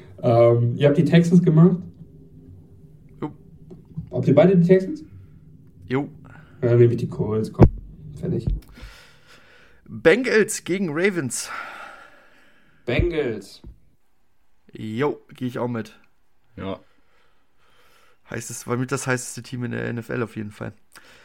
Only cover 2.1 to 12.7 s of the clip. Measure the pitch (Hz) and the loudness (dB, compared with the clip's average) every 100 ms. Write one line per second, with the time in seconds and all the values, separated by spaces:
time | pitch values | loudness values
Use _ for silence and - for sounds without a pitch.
2.1 | - - - - - - - - - - | -20 -20 -20 -20 -20 -20 -20 -20 -20 -20
3.1 | - 151 - - - - - - - - | -14 -14 -14 -20 -20 -20 -20 -16 -16 -10
4.1 | 127 123 143 180 185 170 185 185 - - | -4 2 4 6 4 4 4 2 -10 -14
5.1 | - - - - - - - - 131 147 | -20 -20 -20 -20 -20 -20 -18 -4 -4 -4
6.1 | - - - - - 120 120 117 - - | -12 -20 -20 -20 -6 2 6 4 4 -6
7.1 | - 104 110 110 - - - - - - | -6 -4 -4 -4 4 4 4 -16 -20 -18
8.1 | - - 117 - - - - - - - | -12 -8 -6 -4 -6 -10 -20 -20 -20 -20
9.1 | - _ - _ _ _ _ - 110 165 | -20 _ -20 _ _ _ _ -18 0 4
10.1 | 214 254 220 196 - - 190 185 147 196 | 4 2 2 0 -4 -6 -4 -2 -2 -2
11.1 | 175 131 - - - - - - - - | -2 -6 -8 -10 -12 -14 -16 -18 -20 -20
12.1 | - - _ - _ _ | -20 -20 _ -20 _ _